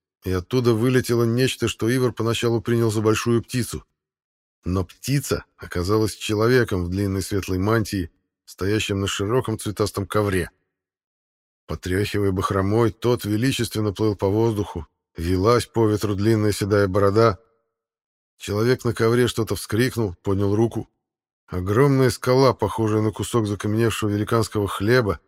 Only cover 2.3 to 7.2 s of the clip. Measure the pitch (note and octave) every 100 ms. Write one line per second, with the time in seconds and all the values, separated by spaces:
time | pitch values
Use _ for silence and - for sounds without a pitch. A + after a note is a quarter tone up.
2.3 | A2 A#2+ A#2 A#2+ A#2 A#2 G#2+ G#2+ G#2+ A#2+
3.3 | A#2 - B2+ G#2+ - - _ _ _ _
4.3 | _ _ _ F2+ F#2 F2+ - - C#3 -
5.3 | - - - F#2 F2 F2 A2 A2 - -
6.3 | G#2+ A2+ B2+ A2+ F#2+ F2 F#2+ G2+ F#2+